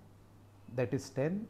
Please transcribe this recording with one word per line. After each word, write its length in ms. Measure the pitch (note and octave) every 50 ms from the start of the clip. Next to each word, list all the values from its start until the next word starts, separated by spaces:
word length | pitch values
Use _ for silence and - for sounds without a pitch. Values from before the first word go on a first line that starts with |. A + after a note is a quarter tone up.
| - - - - - - - - - - - - - - A#2+
that 200 | B2+ B2 - C#3+
is 160 | C3 - - -
ten, 240 | C3 C#3 D#3+ F#3 G#3 A3+